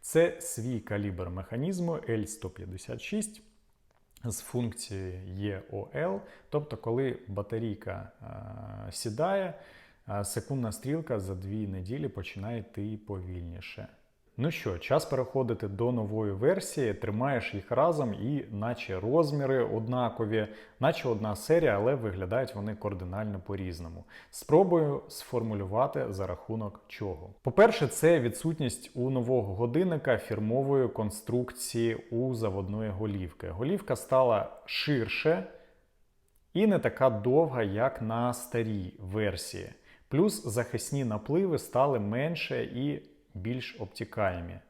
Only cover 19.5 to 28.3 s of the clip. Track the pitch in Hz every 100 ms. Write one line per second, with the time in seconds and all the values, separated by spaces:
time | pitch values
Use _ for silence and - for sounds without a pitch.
19.5 | 135 113 113 113 127 120 - 110 110 104
20.5 | - - - 165 160 135 107 107 101 -
21.5 | 165 156 101 110 139 110 92 92 117 131
22.5 | 104 104 107 104 98 90 95 107 98 87
23.5 | 98 92 82 82 87 - - - - -
24.5 | 151 190 170 151 139 - - - 123 110
25.5 | 104 95 104 131 147 123 98 92 90 -
26.5 | 113 104 - _ - 101 82 90 - -
27.5 | 127 214 - 135 - 156 165 120